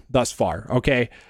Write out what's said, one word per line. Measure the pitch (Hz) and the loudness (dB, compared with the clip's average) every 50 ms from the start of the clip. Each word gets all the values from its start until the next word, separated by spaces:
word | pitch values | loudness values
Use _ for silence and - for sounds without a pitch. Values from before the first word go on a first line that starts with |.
| - - | -8 0
thus | 131 127 120 - | 0 0 0 0
far, | - - 110 87 82 101 - - | -2 -2 -2 -2 -2 -4 -6 -2
okay? | 123 127 - 147 131 123 117 - - - - | -2 0 2 2 2 2 0 -2 -6 -20 -20